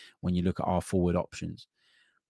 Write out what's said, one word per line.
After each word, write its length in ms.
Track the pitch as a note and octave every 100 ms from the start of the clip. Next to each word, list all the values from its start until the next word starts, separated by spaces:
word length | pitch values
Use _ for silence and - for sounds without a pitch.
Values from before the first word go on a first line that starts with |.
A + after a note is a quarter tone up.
| - _
when 140 | F#2
you 80 | F2+
look 160 | F2+ -
at 80 | -
our 140 | F2+
forward 340 | - F#2+ F2
options. 540 | F2 - - E2 A2+ - _ _ _ _ _